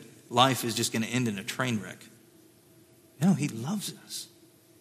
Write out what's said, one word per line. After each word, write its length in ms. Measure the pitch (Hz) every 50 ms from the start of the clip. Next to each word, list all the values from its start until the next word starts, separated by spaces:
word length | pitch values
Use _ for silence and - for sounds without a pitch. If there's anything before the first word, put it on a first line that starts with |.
| - - - - - -
life 360 | 120 120 127 135 127 - -
is 100 | 120 104
just 180 | 117 113 -
gonna 140 | - 113 113
end 220 | 113 117 127 127 113
in 100 | 101 98
a 60 | 92
train 360 | - - - 127 127 117 104
wreck. 240 | 92 90 85 - - - - - - - - - - - - - - - - - - - - - - - - -
No, 140 | 143 196
he 160 | 175 127 147 139
loves 460 | 117 113 120 147 214 202 - - - - -
us. 220 | - - - - - - - - - - - - - - -